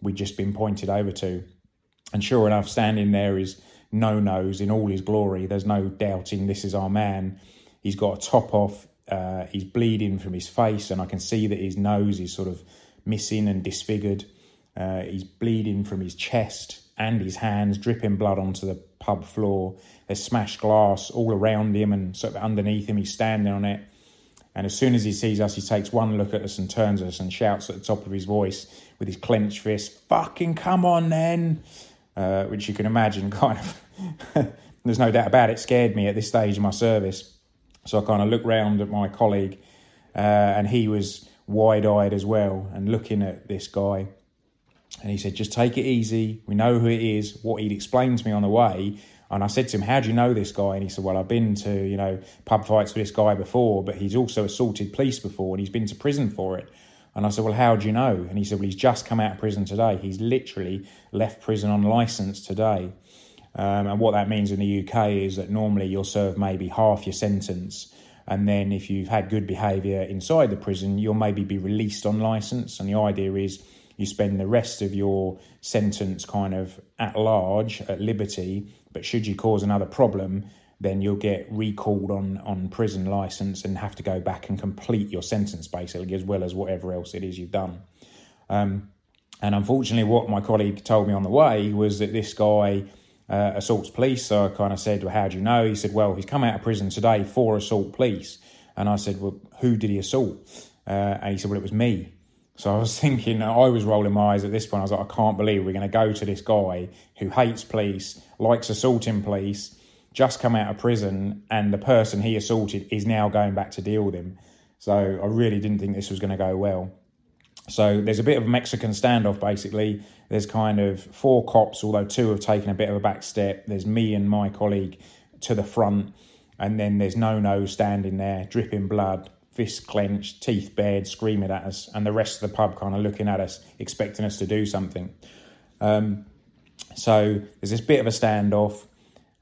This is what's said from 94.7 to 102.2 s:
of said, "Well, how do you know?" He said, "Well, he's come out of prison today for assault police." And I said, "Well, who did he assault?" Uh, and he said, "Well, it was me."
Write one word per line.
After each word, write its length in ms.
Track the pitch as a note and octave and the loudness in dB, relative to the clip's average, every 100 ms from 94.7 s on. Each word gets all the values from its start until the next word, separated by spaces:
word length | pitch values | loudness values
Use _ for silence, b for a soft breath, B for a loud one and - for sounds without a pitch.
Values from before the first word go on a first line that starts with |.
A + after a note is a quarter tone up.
of 80 | F#2+ | -2
said, 220 | A2 G2+ | -2 -2
"Well, 100 | G2+ | -2
how 160 | G#2+ F#2+ | -2 -2
do 80 | F#2 | 0
you 60 | |
know?" 240 | G#2+ A#2+ A2 | 2 4 2
He 80 | |
said, 180 | G#2 G2+ | 0 -2
"Well, 220 | G#2+ G#2 | 2 2
he's 100 | F#2 | 0
come 200 | F#2 C#3+ | -4 0
out 100 | A#2+ | 0
of 80 | G2 | 0
prison 260 | A#2 G#2 G2 | -2 -2 -2
today 360 | G2+ A2+ G#2+ | 0 2 2
for 320 | G2 B2+ A2+ G#2+ | 2 2 2 2
assault 360 | - G#2+ F#2 | 0 -2 -2
police." 460 | - B2+ F#2 - - B B B - | 0 0 0 -8 -18 B B B -4
And 120 | G#2 | 0
I 80 | G#2 | 0
said, 240 | G#2 F#2+ | -2 -4
"Well, 200 | G2 - - - | -6 -8 -16 -2
who 160 | B2+ A2 | 0 2
did 140 | G#2+ | 0
he 80 | G2+ | -2
assault?" 500 | F#2 C3 G#2 - B B B B - | 0 0 -2 -4 B B B B -4
Uh, 320 | G2 G2+ F#2+ | -2 0 -2
and 120 | G2+ | -4
he 60 | F#2+ | -4
said, 120 | G2+ | -4
"Well, 80 | G2+ | -4
it 40 | |
was 100 | G2 | -2
me." 420 | G#2+ A#2+ F#2 - - | 0 2 0 -6 -18